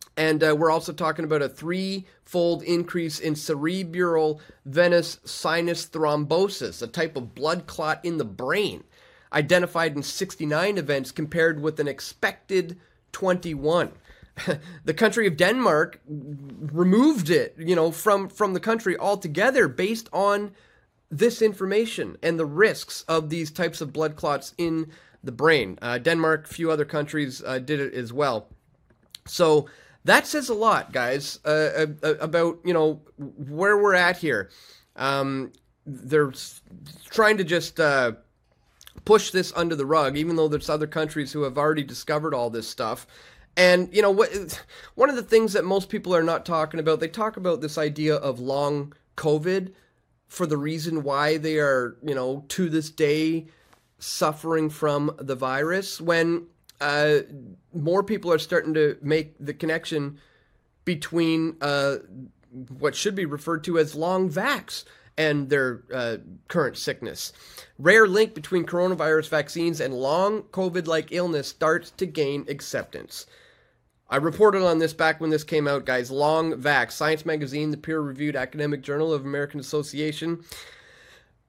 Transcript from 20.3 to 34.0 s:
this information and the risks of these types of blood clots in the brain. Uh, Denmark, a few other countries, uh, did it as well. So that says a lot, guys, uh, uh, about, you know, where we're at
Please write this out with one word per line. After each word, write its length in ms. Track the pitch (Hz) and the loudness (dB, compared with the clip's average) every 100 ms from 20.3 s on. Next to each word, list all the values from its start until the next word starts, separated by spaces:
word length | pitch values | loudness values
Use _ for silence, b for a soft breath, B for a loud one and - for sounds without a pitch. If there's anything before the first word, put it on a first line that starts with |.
| 202 208 190 b b b _ _ | 2 -2 -10 b b b _ _
this 320 | 147 233 233 | 2 2 4
information 760 | 220 202 190 208 226 - 113 - | 2 2 0 0 0 -4 -8 -4
and 160 | 160 170 | -2 0
the 80 | 151 | -2
risks 560 | 147 214 147 - - - | 4 4 2 -8 -12 -2
of 220 | 160 156 | -2 0
these 200 | 165 156 | -4 -6
types 300 | - 170 165 | -2 -4 -4
of 120 | 151 | -6
blood 220 | 147 156 | -2 -2
clots 400 | 151 160 139 - - | -2 -2 -2 -4 -4
in 360 | 170 160 156 B B B | -2 -2 -6 B B B
the 80 | 135 | -12
brain. 440 | 117 151 151 98 90 | 2 4 4 2 -4
Uh, 160 | 120 123 | -6 -2
Denmark, 460 | 139 165 160 156 | 0 2 2 2
a 100 | 151 | -2
few 160 | - 165 | -4 -2
other 140 | 156 | 0
countries, 580 | 147 156 147 156 139 127 | -2 -4 -4 -4 -4 -6
uh, 140 | - 131 | -6 -6
did 220 | 127 151 | -2 -4
it 120 | 139 | -2
as 180 | 127 117 | -6 -6
well. 360 | 120 143 113 - - _ _ _ _ _ - - | -2 -2 -2 -6 -18 _ _ _ _ _ -20 -10
So 420 | - 170 151 147 B B B | 2 6 6 2 B B B
that 200 | - 233 | 4 4
says 240 | 302 302 254 | 4 -4 -4
a 60 | |
lot, 380 | 214 220 165 - | 0 2 2 0
guys, 480 | 131 120 139 147 - | -2 -2 -2 -6 -6
uh, 420 | - 151 156 143 156 151 | 0 2 2 0 -2 -2
uh, 140 | 156 151 | -2 -2
about, 400 | 160 170 170 170 | 0 0 0 0
you 80 | 180 | 0
know, 280 | 170 156 151 - - | 2 2 0 -10 -16
where 600 | 143 - 139 151 196 208 | -14 -12 -10 0 2 4
we're 180 | 202 | 4
at 240 | 180 | 4